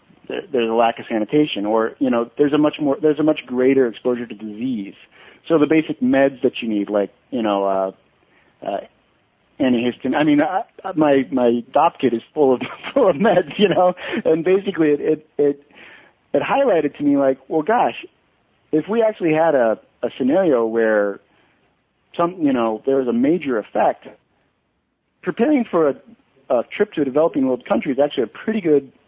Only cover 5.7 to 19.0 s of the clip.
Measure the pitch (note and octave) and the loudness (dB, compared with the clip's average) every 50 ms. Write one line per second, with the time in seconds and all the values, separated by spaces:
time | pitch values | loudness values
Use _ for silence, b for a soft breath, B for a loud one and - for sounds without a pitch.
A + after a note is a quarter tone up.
5.7 | D#3+ D#3+ D#3 - D3 - B2+ B2 C3+ C3+ C#3 C#3 C3+ B2 C3 B2 - - B2 A2+ | 2 2 0 -2 -4 -2 -2 0 2 2 2 2 0 0 -2 -2 -2 -4 -4 -4
6.7 | A2 G2+ G2+ G2 G#2 G#2 G2 F#2+ _ _ _ _ C#3 A#2+ A2+ G#2+ G2+ G2 G2 G2 | -2 -2 -2 -2 0 -2 -2 -2 _ _ _ _ -6 -4 -2 0 0 0 0 0
7.7 | G2 F#2+ F#2+ F#2+ G2 _ _ _ _ _ b b b b b b b _ - - | 0 -2 -2 -4 -6 _ _ _ _ _ b b b b b b b _ -10 -8
8.7 | G2+ - - - _ _ _ _ _ _ _ _ _ _ _ _ _ - D3 B2+ | -8 -8 -8 -12 _ _ _ _ _ _ _ _ _ _ _ _ _ -4 0 0
9.7 | B2 A#2 A#2+ A#2+ A#2 - - C3 - C#3+ D3+ D#3 D3 D3 D3+ D3+ F3+ F#3+ - - | 0 0 0 -2 -4 -4 -6 -4 -2 0 0 2 2 2 2 0 -2 -6 -6 -8
10.7 | _ - - - - D3+ D#3 D3 C#3 C#3 B2+ - C3+ B2+ B2 A#2+ A#2+ A#2+ A#2 - | _ -14 -14 -8 -2 0 2 2 2 2 0 0 -2 0 2 2 2 0 -4 -2
11.7 | - C#3 D#3 E3+ - - - B2 A#2 A2+ - - _ D3+ D3 C3 B2+ A#2+ B2+ - | 0 2 2 2 0 0 -2 -2 -2 -2 -6 -8 _ 2 2 2 2 2 -2 -8
12.7 | - - - - - C#4 B3 F#3+ D3+ D3+ G3+ A3+ F3+ F3+ F#3 D3 - - G3+ F#3 | -12 -14 -16 -6 -2 2 2 2 2 2 2 2 2 2 0 -2 0 0 2 2
13.7 | D#3 - F3+ F3+ F3+ B B B F#4 B3+ B E3 D#3+ E3 D#3 F3+ F#3+ G3+ G3 G3 | 4 2 2 2 0 B B B -8 -2 B 0 0 2 2 0 0 0 0 -2
14.7 | F3+ D#3+ D#3+ D3 D3 C#3+ - D#3+ D#3 D3+ - _ _ - D3 C#3+ C#3+ C#3+ _ B | -2 0 2 2 2 2 0 0 -2 -2 -4 _ _ 0 0 0 0 -2 _ B
15.7 | B B B B B B B B B _ _ _ - C#3 C#3+ - G3+ C4+ C#4 B3 | B B B B B B B B B _ _ _ -2 -2 0 0 0 0 2 2
16.7 | F#3+ D#3+ D3 C#3 - - D3+ C#3+ C#3+ C#3 C#3 C3+ C3 - - - D3+ D#3+ D3+ - | 2 2 0 -2 -4 -2 0 0 2 2 2 2 0 -2 -4 -4 -4 -2 0 0
17.7 | A3+ A#3+ E3 B2 A2 - - - _ _ _ _ _ _ _ _ _ _ _ _ | 0 2 0 0 -2 -6 -12 -18 _ _ _ _ _ _ _ _ _ _ _ _
18.7 | - D#3+ D#3 F#3 G#3+ A#3 | -2 -2 -2 -2 -2 0